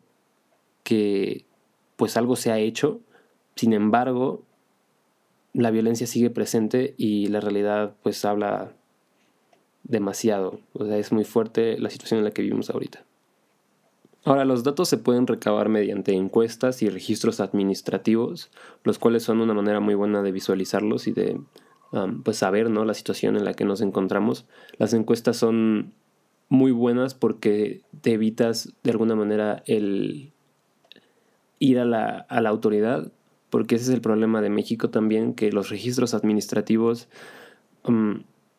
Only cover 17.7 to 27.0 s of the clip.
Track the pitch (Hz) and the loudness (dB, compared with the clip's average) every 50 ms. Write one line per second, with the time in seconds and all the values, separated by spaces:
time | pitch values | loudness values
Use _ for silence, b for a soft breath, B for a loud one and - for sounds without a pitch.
17.7 | 95 90 - - 95 98 - 113 110 113 120 139 175 170 - - B B B B | 0 -2 -4 -4 -6 -2 0 2 2 2 0 -2 -6 -10 -14 -18 B B B B
18.7 | B B B - 131 - - 117 117 117 113 - 113 110 113 113 107 104 101 104 | B B B -2 -2 2 2 2 2 2 0 0 0 2 2 2 0 0 0 0
19.7 | 104 104 104 104 104 101 101 104 104 101 101 98 92 95 - - 98 95 95 - | 0 0 0 0 0 0 0 0 0 0 0 -2 -4 -4 -2 -2 -2 -2 -2 -2
20.7 | - 98 104 107 120 123 - 110 - - 98 101 - - 143 - _ b b b | -2 -2 0 0 -2 -2 -2 -4 -2 -2 -2 -2 -2 -6 -8 -14 _ b b b
21.7 | b b b _ - 110 98 92 80 71 - 113 104 - 110 95 95 107 113 117 | b b b _ -4 -4 -4 -4 -4 -6 -2 -4 -2 0 0 2 2 2 2 2
22.7 | 110 104 110 107 104 - - - 101 - - 107 104 104 104 98 92 - - 101 | 0 0 0 -2 -2 -4 -6 -8 -6 -2 0 0 0 0 0 -2 -2 -2 -2 -2
23.7 | 98 95 110 98 95 107 95 92 101 101 101 113 - - - B B B B B | 0 0 -2 -2 0 0 0 0 0 0 0 0 -2 -4 -6 B B B B B
24.7 | B B 113 104 117 113 110 - 117 113 - 127 113 - 123 113 113 113 113 110 | B B 0 2 2 2 2 2 0 0 0 0 0 2 2 2 2 2 2 2
25.7 | 110 107 - - - _ _ _ _ _ _ _ _ _ _ - 135 131 131 135 | 2 0 -2 -6 -12 _ _ _ _ _ _ _ _ _ _ 0 2 4 4 4
26.7 | 127 117 120 120 120 123 | 4 2 2 2 2 2